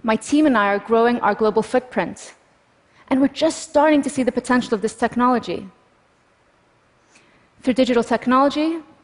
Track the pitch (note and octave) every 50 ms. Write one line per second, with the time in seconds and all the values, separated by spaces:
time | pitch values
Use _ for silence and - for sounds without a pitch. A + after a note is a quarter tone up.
0 | - A3+ A3 G#3+ - - C#4+ D4 D#4 D4+ B3+ A3 G3+ G3+ G3+ G3+ G3+ - A3+ A3+
1 | A#3 A#3+ A#3+ A#3+ - G#3 G#3 - A3 G#3+ G#3 A3 G#3 - - B3+ B3 - - G#3
2 | F3 - G3+ - - - - _ _ _ _ _ _ _ _ _ _ _ _ _
3 | _ _ C4+ C4 C#4+ C4+ - - D4 D#4+ D#4 - - - - D4 C#4+ D#4 D4+ C#4+
4 | C#4 B3+ - C4+ B3+ B3 - B3 - - B3 B3 A#3+ - A#3 G3+ G3 A3 - -
5 | A#3+ A#3 A#3+ A#3+ B3 B3 B3+ A3+ A3 - E3+ - G3 F#3+ _ _ _ _ _ _
6 | _ _ _ _ _ _ _ _ _ _ _ _ _ _ _ _ _ _ _ _
7 | _ _ _ _ _ _ _ _ _ _ _ _ - C4 A#3 B3 C4 A3+ B3+ A#3
8 | A#3 - A#3+ A3 - B3 B3+ C4 C#4 C#4+ C#4 D4 D4+ D#4+ E4 E4 - - - _